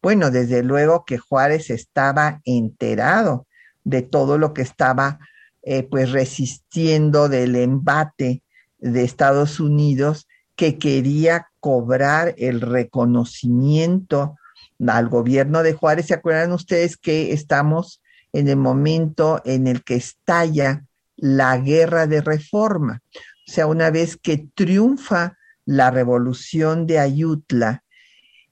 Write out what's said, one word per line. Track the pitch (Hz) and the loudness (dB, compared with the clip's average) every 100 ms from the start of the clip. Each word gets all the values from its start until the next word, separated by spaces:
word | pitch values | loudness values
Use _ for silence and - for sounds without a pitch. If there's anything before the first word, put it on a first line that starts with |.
Bueno, | - 208 156 | 2 2 2
desde | 127 120 123 | 2 0 0
luego | 123 139 151 170 - | 0 2 2 2 0
que | 123 | -8
Juárez | - 135 143 156 156 | -2 0 2 0 -4
estaba | 117 - - 135 139 151 151 | -10 -6 -2 0 2 0 -2
enterado | - 123 110 - 117 107 127 196 214 123 - _ _ _ | -2 -2 -2 -4 -4 -2 0 2 0 -2 -6 _ _ _
de | - 135 | -4 -4
todo | 127 151 135 147 | -2 0 2 2
lo | 156 | 0
que | 147 | -2
estaba, | 123 - 131 131 135 147 - _ _ _ | -8 -2 0 2 -2 -4 -16 _ _ _
eh, | - 135 | -6 -4
pues, | 131 139 131 | -2 -2 0
resistiendo | 135 127 - 131 - _ 165 165 156 151 147 147 | 0 -2 -4 -8 -8 _ -4 0 2 2 2 2
del | 135 127 123 | 2 0 0
embate | 123 135 147 143 151 _ 131 127 _ _ _ _ | 0 0 0 0 -2 _ -4 -4 _ _ _ _
de | - 120 | -4 0
Estados | 123 - 139 139 147 151 | -2 2 2 2 0 -2
Unidos, | 151 147 147 131 143 151 _ _ _ - | 0 2 2 2 0 -4 _ _ _ -2
que | 160 156 | -2 0
quería | 151 135 131 147 160 170 170 _ | -2 0 0 2 2 0 -4 _
cobrar | 147 127 117 127 139 151 147 - | -2 -2 0 0 2 2 0 -2
el | 123 120 | -4 -2
reconocimiento | 120 123 120 131 120 120 120 - 123 120 139 151 165 185 185 143 143 151 - _ - _ 120 | -2 -2 -2 -2 0 2 -2 -4 -2 0 2 2 2 -2 -2 -2 -2 -8 -20 _ -20 _ 0
al | 113 117 | 0 2
gobierno | 120 117 135 139 160 | 0 0 0 2 2
de | 160 | 0
Juárez. | 156 165 156 165 | 0 0 0 -2
¿Se | |
acuerdan | 185 175 160 170 | -4 0 -2 0
ustedes | 175 175 175 170 170 | -4 -2 -2 -2 -4
que | - 156 143 | -4 -2 -2
estamos | 147 151 143 147 160 175 - _ _ _ | -4 -2 0 0 -2 -4 -14 _ _ _
en | 135 143 | -2 0
el | 139 | 2
momento | 131 131 147 160 160 156 156 160 120 | 0 0 0 0 -2 0 0 0 -2
en | 131 131 | -2 0
el | 123 | -2
que | - | -2
estalla | 123 - - - 170 170 151 139 139 - _ _ - | -4 -4 -12 -2 0 2 0 0 -2 -8 _ _ -6
la | 139 135 131 127 | 0 2 2 2
guerra | 135 156 165 165 156 | 2 2 2 2 0
de | 151 | 0
reforma? | 147 156 151 208 220 190 139 117 _ - - - - | 0 -4 -4 -2 0 0 -4 -6 _ -20 -20 -20 -10
O | |
sea, | - 156 | -2 0
una | 160 160 | 2 2
vez | 160 165 - | 2 -2 -4
que | - 147 151 | -4 -4 -6
triunfa | - 190 190 233 269 - 185 170 - _ _ - | -2 2 4 2 0 -2 -2 -2 -8 _ _ -4
la | 139 127 | 2 4
revolución | 127 123 123 123 123 - 160 156 160 165 | 2 2 0 0 -4 -6 -2 0 0 0
de | 160 | 0
Ayutla | 143 143 165 151 - 123 113 120 _ _ _ _ _ _ _ | 0 0 -2 -4 -2 -2 0 -4 _ _ _ _ _ _ _